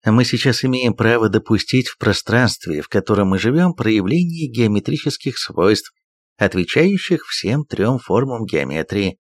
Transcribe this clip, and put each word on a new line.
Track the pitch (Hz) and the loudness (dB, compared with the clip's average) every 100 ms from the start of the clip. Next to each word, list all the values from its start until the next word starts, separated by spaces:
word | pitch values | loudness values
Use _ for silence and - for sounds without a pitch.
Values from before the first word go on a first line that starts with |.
Мы | - 110 | 4 2
сейчас | 123 120 135 120 | 2 0 0 0
имеем | 131 127 123 | 0 0 0
право | - 110 117 110 | 2 2 4 2
допустить | 110 - 107 - 131 123 | 0 0 -2 2 -2 -2
в | - | -2
пространстве, | - 95 - 117 123 - - 76 | -2 -2 0 2 2 -2 -6 -6
в | - | -2
котором | 104 - 104 95 | -2 0 0 2
мы | 95 | 2
живём, | 113 151 180 | 0 2 2
проявление | 175 - 107 92 160 175 165 147 | 0 0 0 2 0 0 -4 -6
геометрических | 117 113 104 - 147 147 - 135 - | 0 2 2 -2 -4 -4 -6 -8 -8
свойств, | - - 92 104 - _ _ _ _ _ | -8 0 2 2 -2 _ _ _ _ _
отвечающих | 101 92 87 143 175 190 - 170 | 0 0 -2 2 2 0 -2 -4
всем | - - 95 139 | -4 -6 -2 -2
трём | 147 - 104 131 | -4 -2 0 -2
формам | - 101 135 117 | 0 0 0 -4
геометрии – | 104 78 67 76 78 101 95 - | -4 -2 -2 -6 -4 -2 -4 -6